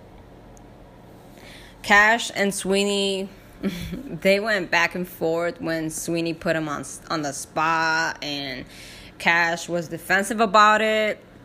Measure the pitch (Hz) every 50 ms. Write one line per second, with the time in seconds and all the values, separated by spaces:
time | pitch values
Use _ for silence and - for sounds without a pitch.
0 | - - - - - - - - - - - - - - - - - - - -
1 | - - - - - - - - - - - - - - - - - - 208 202
2 | 208 214 226 233 226 - - - 196 202 185 - - 180 196 196 202 202 202 202
3 | 196 196 196 190 190 190 - - - - - - - 196 175 175 - - 180 -
4 | - - 165 160 - 190 196 196 208 226 214 202 175 - - 170 170 170 - 185
5 | 180 180 - - 170 165 165 170 170 175 170 170 170 165 165 160 160 156 160 -
6 | - - 170 170 165 165 165 165 - 175 160 160 156 151 143 139 135 - - -
7 | - - 165 160 151 143 135 - - - - 160 156 160 165 160 160 160 160 160
8 | 165 160 - - - 147 143 143 143 135 127 123 160 - - - - - - -
9 | - - - - - 180 170 170 175 165 170 170 - - 170 175 165 143 165 160
10 | - - 180 190 196 208 240 208 233 208 185 220 208 214 214 214 220 220 220 220
11 | 214 214 - - - - - -